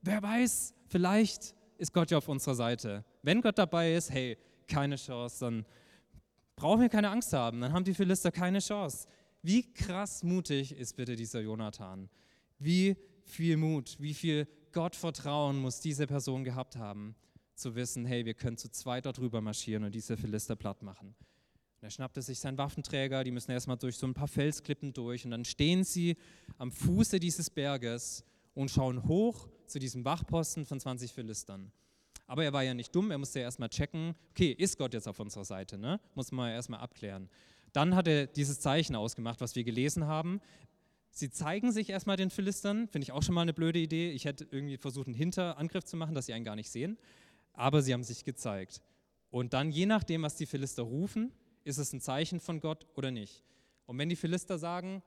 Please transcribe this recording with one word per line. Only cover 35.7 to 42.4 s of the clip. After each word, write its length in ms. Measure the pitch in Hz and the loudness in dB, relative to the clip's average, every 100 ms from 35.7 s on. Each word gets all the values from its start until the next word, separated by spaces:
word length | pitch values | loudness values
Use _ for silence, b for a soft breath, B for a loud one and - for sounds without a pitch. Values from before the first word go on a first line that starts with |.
| 101 | -6
ne? 200 | 110 196 _ | -4 -4 _
Muss 160 | - 131 | -8 -6
man 200 | 127 123 | -2 -2
ja 40 | |
erstmal 260 | 113 120 117 | -4 -6 -10
abklären. 480 | 120 - 104 98 95 b b b b | -12 -10 -10 -10 -12 b b b b
Dann 220 | 147 156 | 2 6
hat 120 | 185 170 | 6 6
er 180 | 151 139 | 4 4
dieses 340 | - 139 143 | 0 0 2
Zeichen 340 | 143 143 160 | 2 2 2
ausgemacht, 460 | 120 110 - 117 117 | 0 -2 -4 -6 -4
was 140 | 123 | -4
wir 100 | - | -2
gelesen 420 | 117 117 139 156 151 | -2 2 2 2 0
haben. 340 | 156 165 196 B B B _ _ _ _ | 0 0 -4 B B B _ _ _ _
Sie 180 | - 143 | -8 -6
zeigen 400 | - 156 196 240 | -4 -2 0 0
sich 200 | 214 208 | 0 -2
erstmal 260 | 190 196 196 | -4 0 2
den 140 | 190 | 2
Philistern, 580 | - | 0